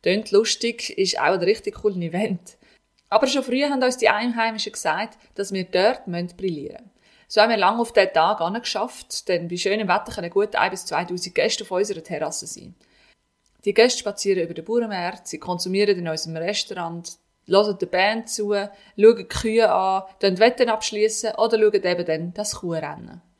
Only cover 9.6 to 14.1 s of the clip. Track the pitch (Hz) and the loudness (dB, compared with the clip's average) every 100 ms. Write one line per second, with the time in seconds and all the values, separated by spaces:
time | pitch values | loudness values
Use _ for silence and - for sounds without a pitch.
9.6 | 190 185 190 202 208 - 175 190 208 - | -2 -2 0 0 -2 -10 -2 0 0 2
10.6 | 180 190 - 151 170 180 175 - 220 - | 0 -2 -6 -4 -4 -6 -4 0 0 -2
11.6 | 202 185 208 180 - 151 156 - 175 - | -4 -2 -2 -4 -8 -6 -6 -6 -10 -14
12.6 | - 180 _ _ _ _ _ _ _ _ | -18 -20 _ _ _ _ _ _ _ _
13.6 | - 202 240 247 - | 0 6 6 4 -6